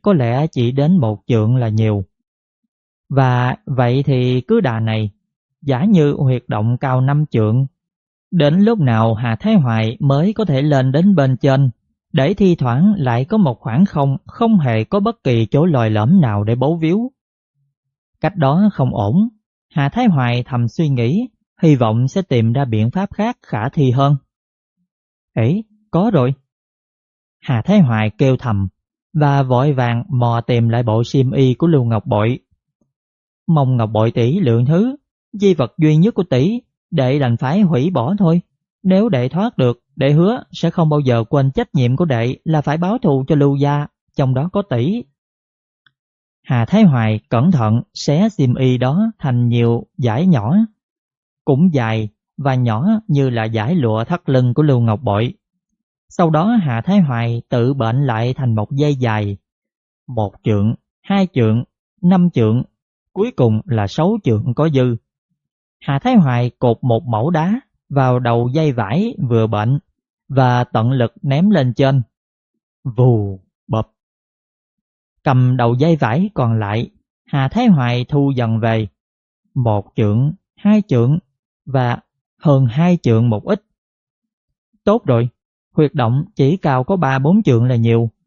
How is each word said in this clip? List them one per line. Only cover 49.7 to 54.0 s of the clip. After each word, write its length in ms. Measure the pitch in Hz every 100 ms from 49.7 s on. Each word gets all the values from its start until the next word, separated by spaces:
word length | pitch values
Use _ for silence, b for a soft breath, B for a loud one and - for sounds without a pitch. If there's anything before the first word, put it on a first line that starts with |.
| 117 - -
dải 300 | 120 113 190
nhỏ, 280 | 139 104 196 226 _ _ _ _ _ _ _ -
cũng 280 | 135 185
dài 360 | 143 113 110 104 - _ -
và 180 | 139 127
nhỏ 320 | 120 107 185 220 -
như 220 | 143 135
là 180 | 117 110
dải 280 | 110 107 180
lụa 280 | 117 110